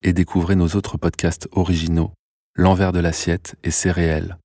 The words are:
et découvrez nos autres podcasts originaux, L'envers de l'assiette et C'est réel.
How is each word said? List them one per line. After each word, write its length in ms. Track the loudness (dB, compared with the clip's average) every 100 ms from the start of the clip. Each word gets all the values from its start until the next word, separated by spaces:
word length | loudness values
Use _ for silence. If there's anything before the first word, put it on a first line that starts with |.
et 120 | 0
découvrez 420 | 0 0 0 2 2
nos 140 | 2
autres 280 | 0 -4 -4
podcasts 500 | -4 -2 -4 -4 -4
originaux, 600 | -2 0 0 0 0 -2 -6 _ _ _ 2
L'envers 360 | 4 4 2
de 80 | 2
l'assiette 560 | 0 -2 -2 -4 -6 -8
et 80 | -4
C'est 200 | 0 0
réel. 460 | 0 0 0 -4 -12